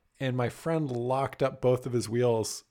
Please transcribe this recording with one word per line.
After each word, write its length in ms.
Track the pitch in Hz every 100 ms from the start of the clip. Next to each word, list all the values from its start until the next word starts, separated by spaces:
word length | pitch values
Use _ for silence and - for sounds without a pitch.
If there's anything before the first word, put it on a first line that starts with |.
| _ -
And 200 | 131 127
my 100 | 120
friend 420 | 135 165 165 147
locked 520 | 120 120 131 135 -
up 180 | 135 -
both 240 | 127 127
of 80 | 127
his 160 | 120 107
wheels 560 | 120 123 113 107 - -